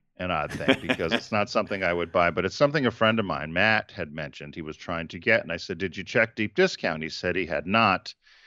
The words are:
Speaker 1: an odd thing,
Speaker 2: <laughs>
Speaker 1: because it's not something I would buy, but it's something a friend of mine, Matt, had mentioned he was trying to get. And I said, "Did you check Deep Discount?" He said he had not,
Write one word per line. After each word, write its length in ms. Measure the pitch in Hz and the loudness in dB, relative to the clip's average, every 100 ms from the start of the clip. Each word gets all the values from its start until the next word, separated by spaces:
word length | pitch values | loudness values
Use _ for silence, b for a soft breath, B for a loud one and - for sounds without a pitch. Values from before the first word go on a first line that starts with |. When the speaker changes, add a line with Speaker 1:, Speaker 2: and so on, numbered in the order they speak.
| _ - | _ -8
Speaker 1:
an 140 | 90 | -2
odd 200 | 80 76 | -2 -2
thing, 240 | - - 135 | -2 0 0
Speaker 2:
<laughs> 60 | 87 | 0
Speaker 1:
because 260 | 123 85 | -2 0
it's 180 | 113 - | -2 -2
not 160 | 107 101 | -2 0
something 360 | 117 98 98 | -2 -2 -2
I 100 | 90 | 0
would 180 | 87 85 | 0 2
buy, 200 | 90 87 | 4 4
but 120 | 82 | 2
it's 120 | 90 | -2
something 320 | - 143 151 123 | 2 2 4 0
a 40 | |
friend 280 | - 110 113 | 4 4 4
of 60 | |
mine, 280 | 98 71 78 | -2 -4 -4
Matt, 380 | 85 110 107 - | 2 2 2 -2
had 200 | - 78 | -10 -8
mentioned 440 | 76 71 - 73 | -8 -10 -10 -12
he 80 | 87 | -10
was 120 | 78 | -10
trying 320 | 78 - 85 82 | -10 -6 -6 -6
to 100 | 87 | -2
get. 240 | 113 110 | 2 2
And 80 | - | 2
I 60 | 85 | -6
said, 200 | - 85 | -6 -6
"Did 180 | 95 | -6
you 80 | - | -6
check 320 | 87 123 113 | -2 2 2
Deep 200 | - 107 | 0 -2
Discount?" 480 | - 185 - 95 80 | 2 2 2 -2 -2
He 60 | 78 | -6
said 260 | - 90 | -4 -2
he 100 | 90 | -2
had 220 | 82 73 78 | -2 -2 2
not, 460 | 110 107 90 - - b b | 4 4 2 -2 -18 b b